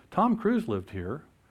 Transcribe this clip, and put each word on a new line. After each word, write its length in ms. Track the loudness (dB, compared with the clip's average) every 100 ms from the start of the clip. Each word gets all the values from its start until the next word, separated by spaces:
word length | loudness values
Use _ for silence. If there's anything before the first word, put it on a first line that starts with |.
| -6
Tom 260 | 2 2 2
Cruise 320 | 2 0 0
lived 220 | -4 -4
here, 340 | -8 -6 -8 -12 _ _